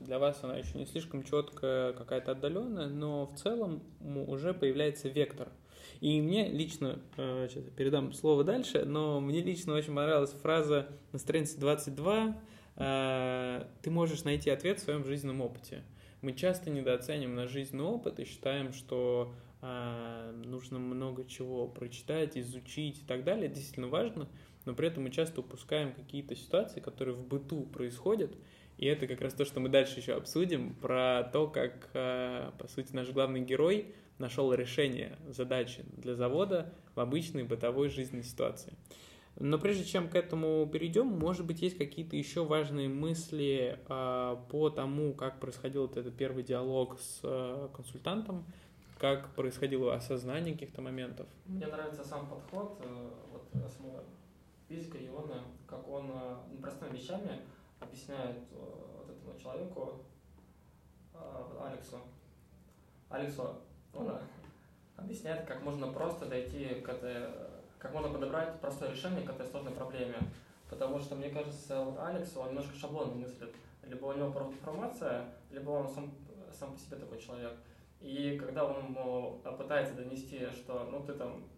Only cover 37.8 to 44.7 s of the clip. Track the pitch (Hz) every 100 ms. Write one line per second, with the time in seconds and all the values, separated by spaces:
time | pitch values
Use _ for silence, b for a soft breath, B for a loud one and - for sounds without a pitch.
37.8 | 143 131 127 127 120 - 120 - - -
38.8 | - B B B B - 143 151 202 202
39.8 | 180 190 170 180 175 165 160 156 151 156
40.8 | 170 185 262 180 156 180 170 165 180 180
41.8 | 143 - 165 151 143 170 160 151 143 143
42.8 | 135 139 156 165 - 151 143 135 123 123
43.8 | - 131 127 127 123 123 - 147 151